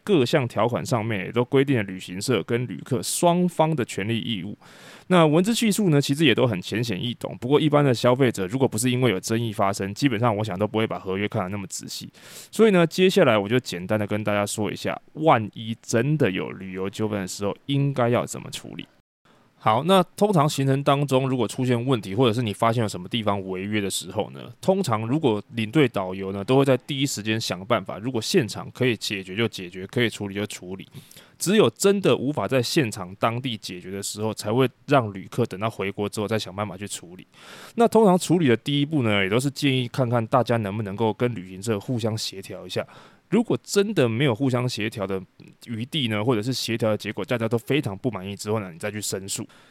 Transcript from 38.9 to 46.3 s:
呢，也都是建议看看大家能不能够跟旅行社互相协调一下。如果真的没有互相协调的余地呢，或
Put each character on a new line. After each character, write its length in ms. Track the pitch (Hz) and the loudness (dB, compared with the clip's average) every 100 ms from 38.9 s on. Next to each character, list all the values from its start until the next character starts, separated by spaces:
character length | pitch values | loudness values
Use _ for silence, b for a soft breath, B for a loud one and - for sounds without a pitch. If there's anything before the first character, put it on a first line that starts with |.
| 156 | 0
呢， 220 | 113 101 | 2 2
也 60 | 95 | 2
都 100 | 117 | 2
是 100 | 139 | 0
建 240 | - 143 | 0 0
议 140 | 131 120 | 0 -2
看 220 | - 120 | -2 0
看 180 | 120 113 | 0 2
大 160 | 135 | 2
家 140 | 113 117 | 2 0
能 180 | 101 107 | -2 -4
不 80 | |
能 100 | 101 | -6
够 200 | 101 113 | -2 0
跟 200 | 101 123 | 0 -2
旅 140 | 101 92 | -4 -12
行 160 | 92 | -8
社 160 | 110 101 | -4 -4
互 180 | - 120 | -2 -2
相 200 | 110 107 | -2 -4
协 240 | - 95 | -6 -10
调 240 | - 90 92 | -12 -14 -8
一 40 | |
下。 160 | 110 95 B B B B | -6 -8 B B B B
如 140 | 214 | 0
果 140 | 233 120 | 0 -2
真 280 | - 202 202 190 | 0 0 2 2
的 120 | 120 | 2
没 180 | 110 147 | 2 0
有 100 | 110 | 0
互 120 | 135 | 0
相 220 | 123 123 | 0 -2
协 180 | - 107 | -4 -6
调 200 | 110 95 | -4 -4
的 120 | 95 92 - - - - | -6 -8 -20 -20 -18 -10
余 180 | 110 | -10
地 240 | 127 165 117 | -6 -4 -2
呢， 160 | 104 | 0
或 120 | 113 | 0